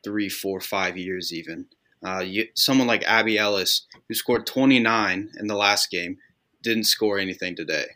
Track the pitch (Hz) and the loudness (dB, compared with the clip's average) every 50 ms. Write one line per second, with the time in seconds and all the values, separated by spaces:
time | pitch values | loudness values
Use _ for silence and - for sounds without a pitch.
0 | - 101 104 107 104 98 - - - 98 95 95 - - - 98 95 90 90 92 | -8 -4 -2 -2 -2 -2 -4 -6 -4 -4 -4 -4 -6 -4 -2 -2 -2 -2 -4 -6
1 | 90 92 92 90 87 82 85 85 80 78 82 87 90 _ _ _ _ _ _ _ | -6 -6 -6 -6 -6 -8 -8 -10 -10 -10 -12 -12 -14 _ _ _ _ _ _ _
2 | - 92 95 95 92 95 95 104 110 - _ - - - 135 135 127 120 117 104 | -8 -6 -4 -4 -4 -4 -2 -4 -4 -4 _ -2 0 2 4 2 4 4 2 0
3 | - - 110 113 110 113 110 104 107 104 104 98 92 - - - - _ - - | 2 4 4 4 4 4 2 2 2 2 0 0 0 0 0 -2 -4 _ -20 -20
4 | _ _ 113 - - - 123 113 110 - - 131 135 135 135 123 113 113 113 113 | _ _ -8 -6 0 0 0 0 0 -2 0 2 4 6 6 6 4 4 4 4
5 | 104 98 92 95 104 107 - - 104 104 107 101 104 101 104 101 - - - 90 | 2 2 0 -2 -4 -8 -10 -8 -6 -4 0 2 4 4 4 2 0 -2 -2 -6
6 | 87 87 95 - _ _ _ _ _ _ _ _ - 113 113 113 107 - - - | -4 -6 -8 -12 _ _ _ _ _ _ _ _ -2 0 0 2 2 0 0 2
7 | 110 107 101 98 95 95 92 - 92 90 87 - 85 78 80 76 71 - - | 2 0 0 0 -2 -4 -6 -6 -8 -8 -6 -8 -6 -4 -4 -4 -4 -6 -10